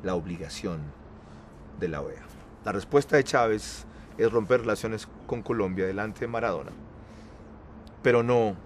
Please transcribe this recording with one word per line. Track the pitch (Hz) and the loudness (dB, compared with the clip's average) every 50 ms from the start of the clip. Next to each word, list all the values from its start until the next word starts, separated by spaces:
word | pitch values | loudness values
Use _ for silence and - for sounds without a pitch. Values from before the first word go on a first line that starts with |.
| - | -2
la | 92 92 | -2 -2
obligación | 87 78 90 87 82 80 73 - - - 95 85 78 73 73 71 - - - - - - - - - - - - - - - - - | -2 -2 -4 -6 -8 -8 -10 -10 -8 -6 -6 -6 -6 -8 -10 -12 -16 -18 -20 -20 -20 -20 -20 -20 -20 -20 -20 -20 -20 -20 -18 -8 -4
de | 95 | -4
la | 87 78 71 | -4 -2 -4
oea. | 71 71 - - - - - - - - - - - | -6 -8 -10 -12 -16 -18 -18 -20 -20 -20 -20 -10 -6
La | 107 | -4
respuesta | 98 101 - - - 143 139 - - | -4 -4 -4 4 4 4 4 6 4
de | 147 135 | 4 4
Chávez | - - 135 117 113 107 107 - - - - - - - - - - - | 4 4 2 4 4 2 0 -2 -8 -12 -12 -14 -16 -18 -18 -18 -16 -2
es | - 113 113 | 2 2 4
romper | 107 120 107 87 127 123 | 4 2 4 4 2 4
relaciones | 113 113 107 - - 110 110 107 - - - - - | 4 2 -2 0 -2 -4 -4 -6 -8 -12 -16 -18 -8
con | - 135 120 104 | -6 -6 -6 -2
Colombia | - 120 117 101 95 92 95 95 | -2 0 0 0 0 0 0 0
delante | 92 98 101 104 110 104 - | 0 0 -2 -4 -6 -6 -6
de | 123 | -6
Maradona, | 117 117 113 110 110 92 76 67 - - - - - - - - - - - - - - - - - - - - - - - - - - - | -4 -2 -2 0 0 -2 -2 -6 -10 -14 -16 -18 -18 -18 -20 -20 -20 -20 -20 -20 -20 -20 -20 -20 -20 -20 -20 -20 -20 -20 -18 -18 -20 -20 0
pero | - 147 120 120 117 | 4 6 6 6 6
no | 120 123 120 113 107 95 90 - | 6 4 4 4 2 0 -4 -12